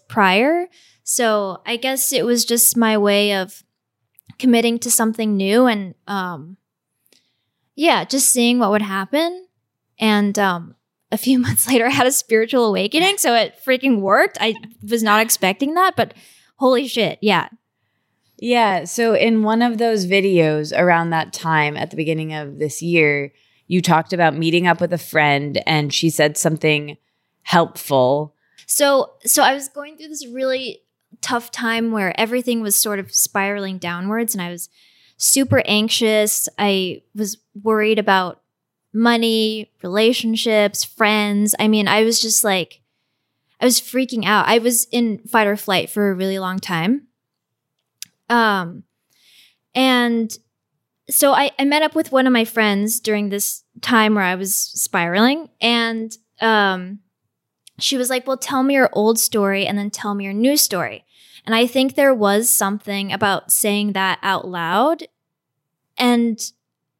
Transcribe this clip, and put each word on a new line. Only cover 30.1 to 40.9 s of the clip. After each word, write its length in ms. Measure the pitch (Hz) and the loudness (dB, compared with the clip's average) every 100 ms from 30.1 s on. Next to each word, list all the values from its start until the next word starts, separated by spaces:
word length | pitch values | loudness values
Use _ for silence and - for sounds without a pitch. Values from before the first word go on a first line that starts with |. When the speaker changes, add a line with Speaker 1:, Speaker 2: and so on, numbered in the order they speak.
| 302 254 | -16 -12
Speaker 1:
really 560 | 247 262 262 254 - _ _ _ - | -6 -4 -4 -6 -14 _ _ _ -12
tough 280 | - 175 - | -6 -6 -6
time 420 | - 233 226 233 | -8 -4 -2 -2
where 260 | 220 185 - | -2 -4 -2
everything 400 | 220 247 247 233 | -2 -2 -2 -4
was 160 | 214 - | -2 -2
sort 220 | 220 202 | -2 -4
of 160 | 185 | -4
spiraling 640 | - - 202 196 202 190 185 | -4 -2 -2 -4 -4 -8 -8
downwards 560 | 175 175 190 226 226 | -8 -6 -4 -4 -4
and 80 | 196 | -6
I 80 | 175 | -8
was 180 | 175 - _ _ _ _ - | -10 -16 _ _ _ _ -4
super 460 | - 269 262 269 | 0 2 2 2
anxious. 840 | - 208 220 - 220 214 208 - - - | 2 0 0 0 2 2 0 -2 -6 -2
I 440 | 202 196 185 - _ | 0 0 -2 -8 _
was 240 | 208 202 - _ 202 | -8 -8 -8 _ -6
worried 360 | 214 214 214 220 | -2 0 2 2
about 440 | 208 190 180 - _ _ _ _ _ | 2 2 0 -8 _ _ _ _ _
money, 800 | 214 233 233 226 220 220 220 208 _ | 0 2 2 2 2 0 -2 -10 _
relationships, 1040 | 175 202 226 247 226 220 233 214 208 - | -4 2 2 2 -2 -2 2 2 2 -2
friends. 680 | - | -6